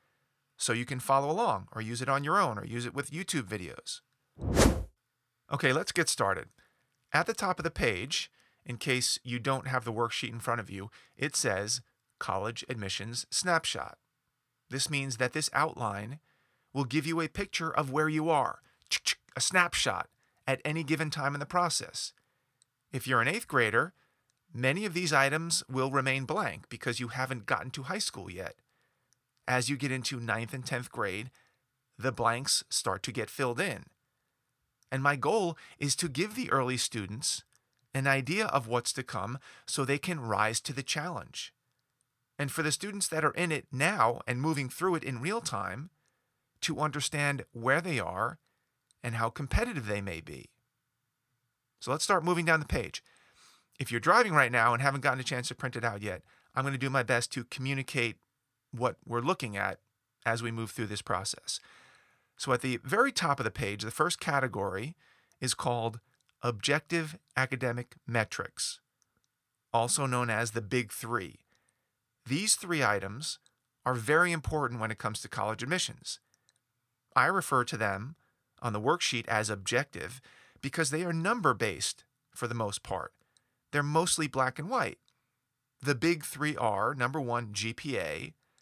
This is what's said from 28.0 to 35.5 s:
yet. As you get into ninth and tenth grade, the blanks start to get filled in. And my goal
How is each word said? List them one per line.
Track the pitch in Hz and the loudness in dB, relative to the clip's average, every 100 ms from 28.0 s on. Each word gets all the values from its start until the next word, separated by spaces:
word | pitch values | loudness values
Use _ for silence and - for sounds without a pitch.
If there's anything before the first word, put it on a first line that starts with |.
| - - 95 | -4 -6 -8
yet. | 90 92 - _ _ _ _ _ _ _ _ - | -8 -10 -12 _ _ _ _ _ _ _ _ 0
As | 127 120 | 0 0
you | 139 | -2
get | 139 | -2
into | 131 - 127 | -2 -4 -4
ninth | 117 110 113 | -2 -2 -2
and | 131 120 | -8 -4
tenth | 127 127 | -4 -4
grade, | 120 101 95 127 - _ _ _ _ _ - | -4 -2 -4 -8 -14 _ _ _ _ _ -4
the | 123 | -2
blanks | 117 113 120 135 - - | 2 2 2 2 0 0
start | - 113 92 | -2 0 -2
to | - | -2
get | 117 107 | -4 -4
filled | - 127 120 | 0 0 0
in. | 190 104 - _ _ _ _ _ _ _ _ _ _ | -2 -4 -12 _ _ _ _ _ _ _ _ _ _
And | 131 | 0
my | 139 143 | 2 2
goal | 147 220 180 | 2 2 2